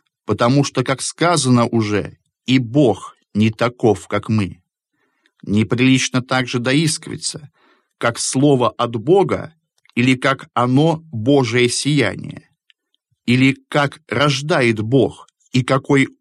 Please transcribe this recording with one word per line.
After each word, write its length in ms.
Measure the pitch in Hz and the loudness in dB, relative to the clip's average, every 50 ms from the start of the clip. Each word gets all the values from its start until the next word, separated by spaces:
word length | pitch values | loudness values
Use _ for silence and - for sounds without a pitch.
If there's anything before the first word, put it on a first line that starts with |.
| _ _ _ _ _ | _ _ _ _ _
Потому 380 | - 107 - 120 120 135 139 | -4 -2 0 2 2 2 2
что, 220 | 139 - - 131 123 | 0 0 -2 -4 -4
как 160 | - 135 - | -4 -4 -6
сказано 640 | - - - - 156 170 175 156 127 131 123 120 120 | -6 -10 -4 -2 0 0 0 0 2 2 2 2 2
уже, 520 | - - 117 110 104 104 98 - - - _ _ _ _ _ - | 2 0 -2 -2 -2 -2 -4 -4 -6 -12 _ _ _ _ _ -4
«и 140 | - 127 131 | 0 0 0
Бог 560 | 123 110 117 147 151 113 98 - - - - _ _ _ - | 0 0 2 2 2 2 2 -2 -6 -20 -20 _ _ _ -2
не 160 | 101 110 110 | 0 0 0
таков, 580 | 110 - 117 120 120 - - 113 101 95 - - | 0 -2 -4 -4 -2 0 2 2 2 0 -2 -6
как 200 | - 101 - - | -6 -6 -2 -2
мы». 300 | 110 107 98 90 92 _ _ _ _ _ _ _ _ _ _ _ _ _ _ _ _ _ | -2 -2 -2 -4 -8 _ _ _ _ _ _ _ _ _ _ _ _ _ _ _ _ _
Неприлично 800 | - - 98 107 113 - 123 117 127 131 131 131 - - - 131 | -8 -2 -2 0 0 0 0 2 2 4 4 2 0 -2 -4 -4
также 360 | 120 - 131 131 123 123 - 123 | -4 -2 -4 -4 -4 -4 -4 -4
доискиваться, 920 | 117 131 131 151 165 156 156 - - - - - - - - 156 147 - _ _ _ _ _ _ _ _ _ | -2 0 0 0 0 0 -2 -6 -8 -12 -12 -10 -10 -10 -12 -12 -18 -20 _ _ _ _ _ _ _ _ _
как 220 | - - 120 107 - | -6 -4 -4 -4 -4
Слово 520 | - - - 131 139 147 139 123 120 107 | -6 -4 0 2 2 4 4 4 2 -2
от 260 | - - 120 117 117 | -2 -2 -6 -4 -4
Бога 580 | - 104 135 180 196 185 143 104 - - - _ _ _ _ _ _ _ _ - | -4 0 2 2 2 2 0 -2 -6 -6 -12 _ _ _ _ _ _ _ _ -4
или 200 | 120 123 131 131 | -2 0 0 0
как 340 | 127 - 135 135 131 - - | 0 0 -2 -2 -2 -6 -6
оно 480 | - 120 123 127 127 139 151 165 160 160 - - | -2 -2 0 2 2 4 4 2 0 -2 -6 -12
Божие 560 | - 113 107 131 143 139 123 110 113 123 123 120 | -8 -4 0 2 2 2 2 2 2 2 2 2
сияние, 800 | - - - 139 151 143 113 98 95 - - - - - _ _ _ _ _ _ _ _ _ _ _ _ _ _ _ _ - | 0 -2 -2 0 0 0 0 0 -2 -6 -12 -14 -14 -16 _ _ _ _ _ _ _ _ _ _ _ _ _ _ _ _ -2
или 320 | 113 123 127 131 135 135 - _ - | 0 2 2 2 2 0 -2 _ -4
как 320 | - 151 143 139 - - _ | -2 -2 -2 -2 -4 -10 _
рождает 760 | - 110 117 143 151 139 127 147 151 180 151 127 117 113 104 | -6 -2 0 0 0 0 -2 -2 -2 0 2 2 0 0 -2
Бог 460 | 107 110 135 135 110 - - - - _ _ _ _ _ | -2 0 2 2 2 2 -2 -10 -20 _ _ _ _ _
и 100 | - 127 | -2 -2
какой 460 | 127 - 135 135 - - 143 139 131 - - _ | 0 0 -2 -2 0 2 2 2 2 0 -4 _